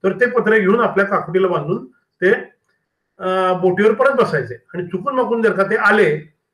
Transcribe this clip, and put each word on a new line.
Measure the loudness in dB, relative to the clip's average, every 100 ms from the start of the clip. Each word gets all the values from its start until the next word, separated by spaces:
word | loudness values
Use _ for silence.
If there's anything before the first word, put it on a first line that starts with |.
तर | -2
ते | 0 0
पत्र | 2 2 2
घेऊन | 4 2
आपल्या | 2 0 0
काकुटीला | -2 -2 0 0
बांधून | -2 -4 -6 -8
ते, | _ _ _ 0 0 -4 _ _ _ _ _ _ _
अं, | -4 -2 0 0
बोटीवर | 0 2 2
परत | 4 2
बसायचे. | 2 0 -2 -6 -12 _
आणि | -12 -8
चुकून | -6 -4
माकून | -4 -2 0
जर | 0
का | 0
ते | -2 0
आले | 2 2 2 0 -8 _ _